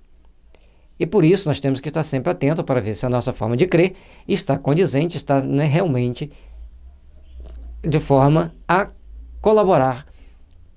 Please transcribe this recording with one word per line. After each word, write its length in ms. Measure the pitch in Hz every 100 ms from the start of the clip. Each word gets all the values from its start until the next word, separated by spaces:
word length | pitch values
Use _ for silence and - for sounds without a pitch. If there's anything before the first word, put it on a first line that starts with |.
| _ - - _ _ - _ _ - -
E 80 |
por 200 | 165 -
isso 240 | 156 196 151
nós 100 | 127
temos 220 | 139 131
que 80 | 156
estar 160 | 160
sempre 260 | 151 135 160
atento 320 | 175 165 165
para 180 | - 127
ver 140 | 104
se 100 | 107
a 40 | 127
nossa 240 | 123 123
forma 240 | - 110 120
de 100 | 180
crer 280 | 196 170 - - - -
está 280 | 196 - 139
condizente, 600 | - 151 175 131 170 160
está, 240 | - 139
né, 240 | 135 139
realmente 640 | 151 151 190 127 123 120 147 - - - - - - - - - - - - - - -
de 160 | 165 151
forma 560 | 151 139 139 156 - - -
a 220 | 175 208 - - - - -
colaborar 640 | 202 220 190 165 131 131 - - - - - - -